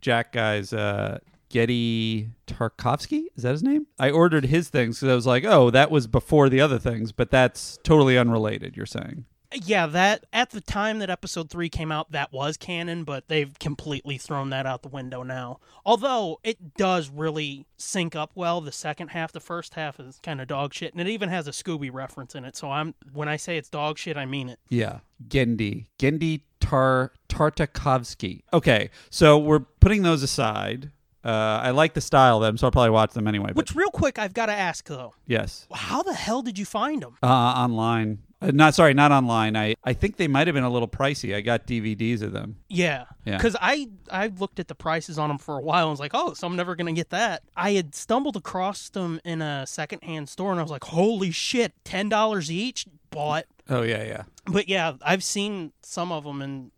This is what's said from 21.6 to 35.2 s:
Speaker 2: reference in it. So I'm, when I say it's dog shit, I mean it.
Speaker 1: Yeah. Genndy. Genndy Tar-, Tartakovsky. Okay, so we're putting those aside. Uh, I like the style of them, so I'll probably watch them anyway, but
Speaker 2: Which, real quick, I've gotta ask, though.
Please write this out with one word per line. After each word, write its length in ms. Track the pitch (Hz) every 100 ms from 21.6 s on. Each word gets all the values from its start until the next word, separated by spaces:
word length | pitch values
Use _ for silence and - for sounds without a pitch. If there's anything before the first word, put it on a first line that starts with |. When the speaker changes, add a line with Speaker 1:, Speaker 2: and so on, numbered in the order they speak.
| - 156 139
Speaker 2:
reference 420 | 131 135 - 127
in 100 | 143
it. 120 | 127 -
So 120 | 143
I'm, 240 | 139 160 - 139
when 160 | 143 151
I 80 | 151
say 200 | - 165
it's 120 | -
dog 260 | 151 151 151
shit, 200 | 180 147
I 100 | 131
mean 220 | 139 123
it. 100 | 120 -
Speaker 1:
Yeah. 280 | 120 107 123 _ - 113
Genndy. 560 | 135 120 110 104 107 110 -
Genndy 400 | 135 156 160 156 _ -
Tar-, 540 | - 139 131 131 131 _ -
Tartakovsky. 1120 | - 156 - 147 - 147 131 120 - 95 - -
Okay, 380 | 170 - 110 98 - -
so 280 | - 156 151
we're 220 | 151 151
putting 420 | 131 - 190 208
those 220 | 175 156
aside. 680 | 135 - 113 104 98 120 143 - _ _
Uh, 360 | 120 110 110 110
I 80 | 127
like 240 | 131 160
the 80 | 156
style 340 | - 143 127 110
of 40 |
them, 160 | 110 110
so 80 | 127
I'll 40 |
probably 180 | 127 117
watch 220 | 110 107
them 120 | 117 107
anyway, 200 | 104 101
but 80 | 294
Speaker 2:
Which, 180 | - 285
real 120 | 392
quick, 280 | - 285 -
I've 160 | 202
gotta 180 | 190 220
ask, 340 | 208 180 156 -
though. 260 | 135 120 -